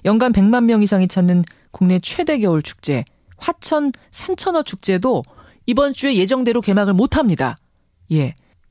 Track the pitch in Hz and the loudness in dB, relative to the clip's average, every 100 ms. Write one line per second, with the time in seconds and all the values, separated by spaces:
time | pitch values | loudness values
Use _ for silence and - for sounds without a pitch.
0 | - 220 254 208 196 247 233 220 202 196 | -2 2 2 2 2 4 2 2 2 2
1 | 185 190 180 180 165 - _ - 180 185 | 0 2 2 2 0 -8 _ -2 2 2
2 | - - 320 285 202 160 - - - 131 | -2 -4 -2 0 0 0 -2 -8 -4 -4
3 | - _ _ - - - - 302 285 - | -6 _ _ -12 -8 -8 -4 -2 -2 -6
4 | _ - - 370 381 330 - 190 - 185 | _ -12 -8 -6 -2 -4 -4 -6 -4 -2
5 | 254 180 - - - _ - 240 285 - | 0 -2 -4 -16 -20 _ -4 0 0 0
6 | 277 220 190 262 233 233 208 196 202 185 | -2 0 0 0 0 0 0 0 2 2
7 | 262 302 247 160 131 - _ _ _ _ | 2 2 0 0 -2 -6 _ _ _ _
8 | - 156 131 - _ _ _ | -4 -2 -2 -6 _ _ _